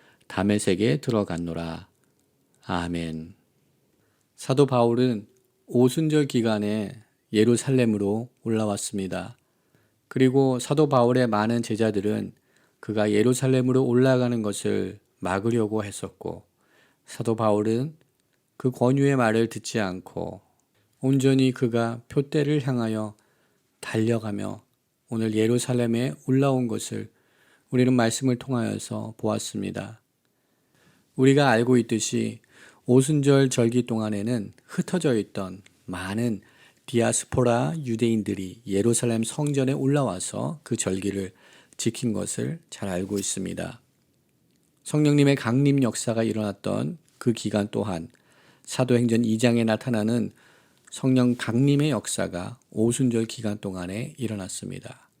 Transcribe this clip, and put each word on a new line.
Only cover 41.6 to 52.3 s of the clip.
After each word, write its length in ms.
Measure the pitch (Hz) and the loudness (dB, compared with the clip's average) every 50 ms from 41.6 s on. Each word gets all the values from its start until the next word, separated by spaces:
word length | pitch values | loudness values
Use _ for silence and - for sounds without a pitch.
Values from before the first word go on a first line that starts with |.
| _ _ _ | _ _ _
지킨 360 | - - 120 113 - - 120 107 | -6 -4 -4 -4 -2 -2 -4 -2
것을 460 | 98 95 - - - 117 135 160 170 _ - | -2 -4 -6 -6 -6 -4 -6 -6 -8 _ -16
잘 200 | - - 107 98 | -14 -10 -8 -6
알고 300 | 92 90 95 95 101 98 | -4 -4 -4 -4 -4 -4
있습니다. 640 | 95 - - 98 92 92 90 87 87 90 92 - _ _ _ _ _ _ _ _ _ _ _ _ _ _ _ _ _ _ _ _ - | -4 -4 -6 -6 -6 -8 -6 -8 -8 -10 -10 -14 _ _ _ _ _ _ _ _ _ _ _ _ _ _ _ _ _ _ _ _ -10
성령님의 540 | - - 151 151 147 147 147 143 139 139 | -4 0 2 4 4 6 6 6 6 4
강림 480 | 135 - 113 117 135 143 143 139 139 131 | 2 2 0 2 2 4 4 4 4 2
역사가 400 | 113 - - - 123 113 117 113 | 0 0 -2 -4 -2 -2 0 0
일어났던 720 | 110 110 110 107 104 98 - - 101 98 107 123 151 175 - _ _ _ - | -2 -2 -2 -4 -4 -6 -6 -4 -4 -2 -2 -2 -4 -6 -10 _ _ _ -6
그 140 | - 123 113 | -2 -2 -2
기간 360 | - - 107 101 104 101 104 | -2 -2 -2 0 0 -2 -2
또한 380 | - 110 104 98 90 82 82 - _ _ _ _ _ _ _ _ _ _ _ | -2 -4 -4 -4 -4 -6 -8 -10 _ _ _ _ _ _ _ _ _ _ _
사도행전 600 | - - - 131 123 123 117 120 117 113 113 120 | -8 -2 -2 0 2 2 2 2 2 2 2 2
이 140 | 110 110 110 | 2 0 2
장에 240 | 120 120 117 117 117 | 2 4 4 4 2
나타나는 720 | 110 110 110 - 131 117 107 104 110 120 120 104 98 - _ _ _ _ _ _ _ _ _ _ _ | 2 0 0 -2 -2 -2 -2 0 0 0 0 -2 -4 -8 _ _ _ _ _ _ _ _ _ _ _
성령 460 | - - - 135 127 127 123 123 120 | -10 -4 0 2 4 4 4 2 2
강림의 540 | 123 - - 110 120 135 143 143 143 147 156 | 0 -2 -2 0 2 4 4 4 2 2 0
역사가 680 | 135 104 - - - - 95 90 | 0 -2 -4 -6 -4 -4 -4 -4